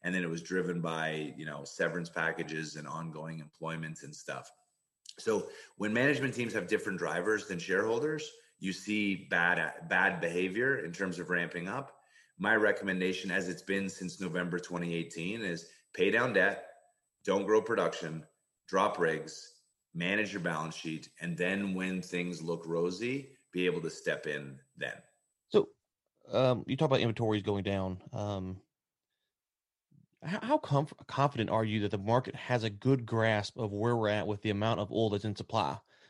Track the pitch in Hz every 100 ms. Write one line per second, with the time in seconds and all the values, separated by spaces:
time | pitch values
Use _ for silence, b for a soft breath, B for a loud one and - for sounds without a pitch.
0 | 87 92 85 82 - 92 90 87 82 80
1 | 80 78 76 73 78 73 71 - 87 85
2 | 82 - 82 82 78 78 78 76 73 80
3 | 82 76 80 80 76 - 80 80 80 78
4 | 71 76 - 67 - - _ _ _ _
5 | - - - 104 - B B - 104 113
6 | 135 135 131 113 117 104 90 104 104 90
7 | 85 82 92 107 - 92 85 92 107 -
8 | 151 156 151 - b b 95 87 - 107
9 | 101 92 - 90 85 90 80 - 82 92
10 | 95 90 82 85 92 98 127 135 82 85
11 | 95 87 85 87 82 87 87 123 - -
12 | b b b - 98 110 104 98 101 92
13 | 92 90 98 92 90 85 - 98 95 -
14 | 90 - 92 87 87 87 - 87 85 85
15 | 82 82 85 113 101 82 - B B -
16 | 147 117 127 101 95 95 - - _ _
17 | _ _ - 98 98 110 107 107 85 -
18 | 80 80 76 _ _ _ - 95 104 -
19 | 82 80 78 - - - _ _ _ 82
20 | 87 101 104 98 87 80 80 80 85 78
21 | - - 87 82 90 98 101 92 92 92
22 | 87 90 87 82 80 82 82 82 87 90
23 | 120 135 135 b _ 90 90 87 80 -
24 | - 73 80 73 69 67 _ - 65 -
25 | - _ _ _ _ 214 - - _ _
26 | _ _ - 107 131 120 - 135 156 135
27 | 117 110 113 107 104 101 98 98 95 92
28 | - 110 104 101 92 95 _ _ _ _
29 | _ _ _ _ _ _ _ _ _ -
30 | _ _ 151 202 220 302 - 143 151 -
31 | - - 139 131 107 110 110 107 101 104
32 | 101 117 - - - 123 110 101 127 135
33 | 113 113 110 107 101 - 110 101 113 120
34 | 107 104 92 101 107 101 110 113 101 98
35 | 110 101 110 104 110 113 78 80 - b
36 | b